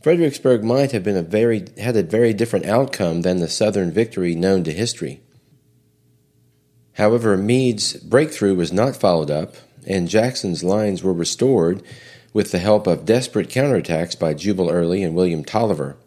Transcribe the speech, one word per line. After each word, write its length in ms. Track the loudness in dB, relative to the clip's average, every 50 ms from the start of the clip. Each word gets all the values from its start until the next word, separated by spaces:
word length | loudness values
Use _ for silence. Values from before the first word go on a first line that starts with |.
Fredericksburg 600 | 4 2 2 4 2 0 0 0 2 2 2 4 2
might 280 | 2 2 2 2 2
have 120 | 0 -2 -2
been 120 | 0 0
a 60 | -2
very, 420 | -2 0 0 2 2 2 2 0 -4 -10 -12 -6
had 180 | -4 0 0
a 60 | 0
very 300 | 0 0 2 2 2 2
different 340 | 2 0 -2 -2 -2 -4 0
outcome 560 | 2 2 2 2 0 -2 -4 -2 -2 0 0
than 160 | 0 0 0 0
the 100 | -2 -4
Southern 440 | -2 0 0 0 2 0 -2 0
victory 420 | 0 0 -2 -2 -2 -4 -2 -2 0
known 300 | 0 2 2 2 2 0
to 80 | -2
history. 480 | -4 -4 -4 -4 -4 -8 -10 -10 -10 -14 _ _ _ -20 _ _ _ _ _ _ _ _ _ _ _ _ _ _ _ _ _ _ _ _ _ _ _ _ _ _ _ _ _ _ _
However, 420 | 0 2 2 2 2 2 2 2
Meade's 580 | 2 2 2 2 2 2 0 0 0 -4 -6 -6
breakthrough 600 | -8 -6 2 2 2 2 2 -2 -2 0 0 2
was 180 | 2 0 0
not 240 | 0 0 0 0 -2
followed 340 | 0 0 2 2 2 0 -2
up, 240 | -2 -4 -4 -6 -12 -20 -20 _ _ -20 -8
and 220 | -4 -2 -2 -2 0
Jackson's 540 | 0 0 0 0 -4 -6 -6 -6 -6 -4
lines 400 | -2 -2 0 0 0 -2 -4 -2
were 100 | -2 -2
restored 720 | -2 -2 -4 -6 -2 0 2 2 4 4 2 2 0 -4 -8 -18 -20 -20 -20 -20 -20 -20 _ _
with 180 | _ -2 -2 -2
the 80 | -2 -2
help 280 | 2 4 2 4 4
of 180 | 0 0 0 2
desperate 440 | 2 2 2 2 -2 -4 -4 -4 -2
counterattacks 680 | -2 -2 0 2 0 0 0 -2 -2 -4 -2 -4 -4 -4
by 160 | -2 -2 -2
Jubal 360 | -2 -2 -2 0 0 0 0
Early 320 | 0 0 0 0 0 -2
and 120 | -2 -2 0
William 300 | 0 0 0 0 -4 -6
Tolliver. 520 | -4 -2 -2 0 0 -2 -4 -4 -8 -10 -16 _